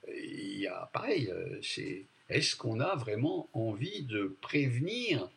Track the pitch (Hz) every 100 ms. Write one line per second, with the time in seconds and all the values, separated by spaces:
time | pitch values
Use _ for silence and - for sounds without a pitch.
0 | - - 101 - 101 98 98 90 85 -
1 | 240 185 107 87 90 95 - - 95 92
2 | - _ _ 143 151 - 123 110 151 185
3 | 117 104 143 370 - - 113 104 151 208
4 | 139 107 98 92 - 147 135 120 160 233
5 | 240 147 95